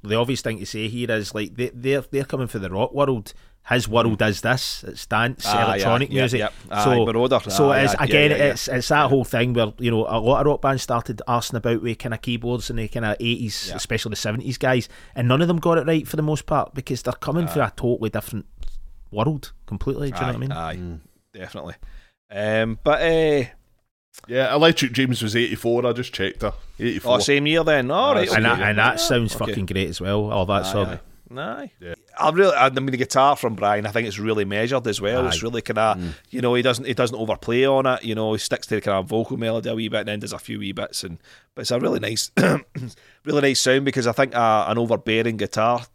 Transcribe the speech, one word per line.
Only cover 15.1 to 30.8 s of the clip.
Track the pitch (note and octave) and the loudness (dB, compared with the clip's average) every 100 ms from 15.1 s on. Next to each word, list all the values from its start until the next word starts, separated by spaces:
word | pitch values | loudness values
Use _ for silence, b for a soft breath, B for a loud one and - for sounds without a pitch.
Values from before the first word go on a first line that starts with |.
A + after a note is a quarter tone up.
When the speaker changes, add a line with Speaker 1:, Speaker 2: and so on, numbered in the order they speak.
Speaker 1:
and | B A#2+ | B 2
none | C#3 | 4
of | E3+ | 4
them | E3+ | 2
got | E3+ E3 | 2 2
it | C#3+ | 2
right | D#3+ - | 0 0
for | D#3 | -2
the | |
most | D3+ D3+ - | 0 -2 0
part | D3 - | -2 -2
because | C#3 - B2 | -6 -6 -6
they're | - | -4
coming | - - D#3+ D#3+ | -6 -2 -2 0
for | D3 | 0
Speaker 2:
Aye. | A2+ | -2
Speaker 1:
a | - | 0
totally | A#2+ B2 A2 | -2 0 -2
different | G#2 - G#2+ - - - - - - - | -4 -6 -10 -10 -8 -8 -8 -12 -16 -8
world | G#2 B2+ D3 - - - | -2 0 -2 -6 -16 -10
completely. | G2+ - - C#3+ | -6 -4 -4 -4
Do | F2 | -4
you | |
know | D2+ | -4
what | A#1+ | -4
I | |
Speaker 2:
Aye, | |
Speaker 1:
mean? | C3 | -6
Speaker 2:
aye, | E2 D#2+ E2+ | -6 -6 -8
Speaker 3:
Mm. | F2 D#2+ - _ _ | -10 -12 -16 _ _
Speaker 2:
definitely. | G2+ F#2 G2 D2+ - b b b b _ | -16 -14 -12 -14 -14 b b b b _
Um, | G2+ G#2+ A2 A2+ G#2+ | -4 0 2 0 -2
but, | D3 D3+ | 0 2
uh, | E3 D#3+ D#3+ C#3+ B2 - _ _ _ _ _ - - | 2 2 4 2 0 -8 _ _ _ _ _ -20 -4
Speaker 3:
Yeah, | B2 C3 C#3+ | 0 2 6
Electric | E3 D#3+ C3 | 6 4 2
Dreams | A#2+ C3 B2 | 0 0 0
was | A2 A#2 | 0 0
eighty-four, | A#2+ A2 A#2 A#2+ B2 | 0 0 0 2 2
I | |
just | A#2 B2+ | -2 -4
checked | - F#2+ - | -4 -4 -4
her. | G#2+ - - - | -6 -6 -12 -6
Eighty-four. | A#2+ F#2+ A#2+ B2 | -4 -2 2 2
Speaker 2:
Oh, | |
same | G#2 C#3+ D3 | 4 2 2
year | E3 | 2
then. | D#3+ D3 B2 | 4 2 2
Oh, | E3+ | 2
Speaker 3:
Aye, | C#4 B3+ | 2 2
Speaker 2:
right, | - | 2
Speaker 3:
same | A2 | 2
Speaker 1:
And | A#2 | 4
Speaker 2:
okay. | A#2 | 2
Speaker 1:
that, | G#2 | 2
and | G#2 | 2
that | A#2 - | 2 2
Speaker 2:
Ah, | |
Speaker 1:
sounds | - B2+ A2 - | 2 2 0 -2
Speaker 2:
okay. | A2 | -4
Speaker 1:
fucking | G2+ F#2 | -4 -2
great | F#2+ F2+ | -2 -2
as | F2 | -4
well. | F2+ G#2 G#2+ | -2 0 0
All | G#2+ F#2 | 0 2
that | G2 F#2+ | 0 0
Speaker 2:
Aye, | |
Speaker 1:
song. | G#2 | 0